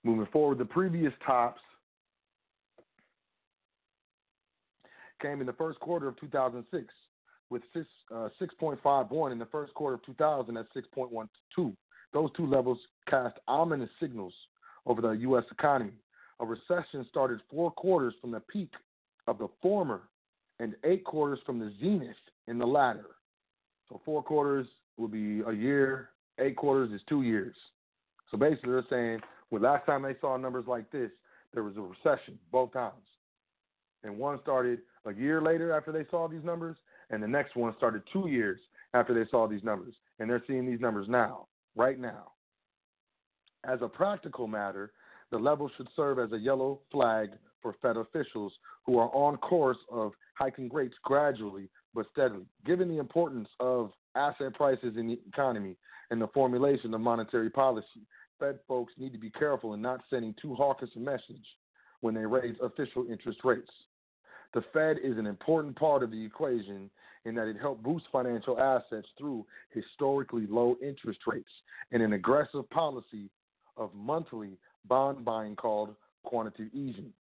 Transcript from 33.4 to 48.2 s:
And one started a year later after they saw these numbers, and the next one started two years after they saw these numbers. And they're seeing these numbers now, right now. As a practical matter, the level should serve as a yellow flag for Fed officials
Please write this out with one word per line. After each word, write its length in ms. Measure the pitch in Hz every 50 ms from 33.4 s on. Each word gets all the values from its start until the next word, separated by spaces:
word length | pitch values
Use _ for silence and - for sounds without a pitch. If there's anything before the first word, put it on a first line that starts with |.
| _ _ _ _ _ _ _ _ _ _ _ _
And 160 | - 107 101 104
one 200 | 131 143 143 135
started 380 | - 151 139 131 123 123 120 117 120 _ _ _ _
a 60 | 110
year 280 | 98 104 131 143 156 160
later 320 | 156 160 165 165 165 170
after 200 | 160 151 151 160
they 120 | 156 160 147 -
saw 180 | - 170 165 160
these 160 | 156 156 147
numbers, 320 | 170 170 170 165 165 160 _ _ _ _ - - _
and 120 | 113 107
the 60 | 107 107
next 280 | 127 143 139 - -
one 180 | 120 117 117 110
started 260 | - - 117 110 104 - -
two 160 | - 190 196 165
years 320 | 139 120 110 101 90 - _ _ _ - - _
after 220 | - 123 120 - 123
they 140 | 113 110 107
saw 180 | - 120 113 107
these 160 | 107 101 95
numbers. 300 | 113 104 95 87 90 90 _ _ _ _ -
And 100 | 110 110
they're 140 | 123 117 123
seeing 200 | - 135 127 123
these 140 | 127 120 113
numbers 260 | 123 117 107 101 98 104
now, 380 | 123 123 113 92 - - - _ _ _ _ _ _
right 220 | 110 120 131 135 127
now. 340 | 123 113 107 107 - - _ _ _ _ _ _ _ _ _ _ _ _ _ _ _ _ _ _ _ _ _ _ _ _ _ _ -
As 140 | 127 131 120
a 80 | 123 107
practical 580 | - - 180 202 208 - - 151 131 127 120
matter, 460 | 110 107 107 101 98 95 98 101 110 _ _ - - - - - _
the 80 | - 110
level 320 | 113 139 151 143 147 135 -
should 120 | - 131 120 -
serve 220 | - 151 143 135 127
as 140 | 117 107
a 60 | 113 110
yellow 420 | 107 131 135 135 131 135 139 139 _ _
flag 400 | - 143 127 117 113 110 107 101 101 - _ _ _ _
for 140 | - 113 104 _
Fed 160 | - 123 113
officials 560 | 113 113 _ - 160